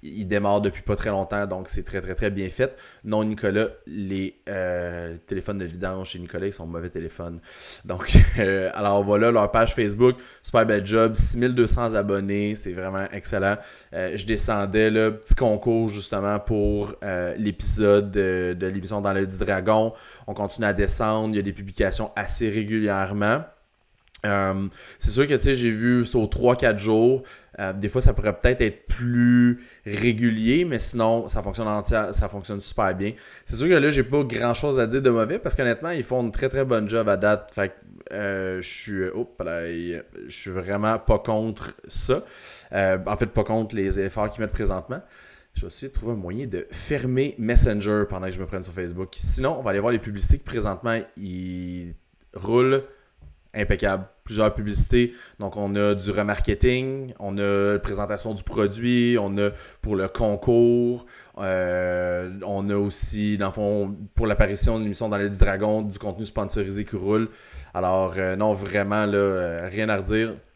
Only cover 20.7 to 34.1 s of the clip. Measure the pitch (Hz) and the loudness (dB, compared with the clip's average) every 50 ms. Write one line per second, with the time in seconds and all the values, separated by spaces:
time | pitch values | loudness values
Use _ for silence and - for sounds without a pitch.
20.7 | 98 90 104 98 - - 117 110 110 110 110 110 107 104 98 98 95 - 98 98 | 2 2 2 2 2 0 2 0 0 0 0 0 0 0 -2 -2 -4 -8 -10 -14
21.7 | 95 - 110 95 90 - 110 - - - 101 95 - - 117 110 101 110 110 101 | -2 0 0 0 0 -2 -4 -4 -4 -6 -6 -4 -4 -2 -2 -2 -2 -2 -2 -2
22.7 | 110 110 107 104 98 98 98 95 101 104 101 104 113 143 156 - _ _ _ _ | -2 0 0 0 0 0 -2 -2 -2 0 2 2 2 0 -2 -8 _ _ _ _
23.7 | _ _ _ _ _ _ _ _ _ _ - 104 101 98 98 95 95 98 - - | _ _ _ _ _ _ _ _ _ _ -4 -2 0 0 0 0 -2 -2 -4 -6
24.7 | - - - - - _ - - - - 139 143 147 127 - 185 - 127 120 117 | -8 -12 -20 -20 -14 _ -2 0 2 2 2 2 2 2 2 2 2 2 2 0
25.7 | 113 107 113 120 123 123 120 110 - 127 110 104 - - 120 123 123 123 - 123 | 0 2 2 2 2 2 2 2 0 0 0 0 -2 2 4 4 4 4 4 0
26.7 | 110 101 98 110 110 110 117 123 131 131 131 - - - _ _ _ - 101 95 | 0 2 0 2 4 6 6 6 4 2 -2 -8 -20 -20 _ _ _ -8 -6 -6
27.7 | 95 98 98 104 - 127 123 - 117 - 101 107 95 - - 120 127 - 123 107 | -6 -4 -4 -2 -2 6 6 6 6 6 2 0 0 2 2 2 2 4 2 0
28.7 | 98 - _ - - - 120 120 120 120 120 120 123 123 120 123 120 120 - - | 0 -4 _ -6 -4 -2 -2 0 2 4 6 6 8 8 6 6 4 0 -4 -20
29.7 | - _ _ 107 101 101 104 120 117 107 120 120 110 110 110 113 127 160 180 175 | -20 _ _ -8 -6 0 0 0 2 2 2 2 2 2 2 2 2 2 2 0
30.7 | 143 113 - - - 120 113 110 113 117 113 - - 113 101 101 95 - 113 107 | -2 -2 -2 -2 0 0 2 2 2 2 0 -2 -4 -4 -2 -4 -6 -4 -4 -2
31.7 | 104 104 101 - 113 110 107 92 101 - 107 98 - 101 95 - 107 101 98 - | -2 -4 -2 0 0 0 0 0 -2 -2 -2 -2 -4 -10 -10 -8 -8 -6 -6 -6
32.7 | - - 110 95 92 92 98 101 113 - - - - - _ - - 117 131 170 | -2 0 0 0 0 0 -4 -4 -6 -8 -16 -20 -20 -20 _ -8 -6 -2 2 4
33.7 | 185 160 139 147 147 139 127 110 | 4 6 6 4 2 2 0 2